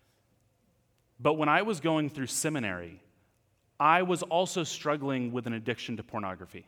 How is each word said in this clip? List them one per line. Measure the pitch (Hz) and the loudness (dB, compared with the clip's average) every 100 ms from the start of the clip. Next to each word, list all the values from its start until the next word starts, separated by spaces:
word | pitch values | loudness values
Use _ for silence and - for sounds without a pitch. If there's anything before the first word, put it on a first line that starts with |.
| _ _ _ _ _ _ _ _ _ _ _ - | _ _ _ _ _ _ _ _ _ _ _ 0
But | 131 | 2
when | 156 151 | 4 4
I | 160 | 4
was | 214 180 | 4 0
going | 156 156 151 | 2 2 0
through | 139 127 | -4 -4
seminary, | - 156 151 107 90 87 90 _ _ _ _ _ _ _ - | -2 -2 0 -2 -4 -8 -14 _ _ _ _ _ _ _ 2
I | 147 170 | 4 6
was | 185 175 | 4 0
also | 170 165 185 185 | 0 0 0 -2
struggling | 160 - 156 151 139 131 123 | -4 -4 -2 -2 -2 -2 -2
with | 120 117 | -4 -4
an | |
addiction | 113 113 117 - 110 | -4 -4 -6 -6 -8
to | |
pornography. | - 113 101 90 90 92 | -6 -6 -6 -8 -12 -18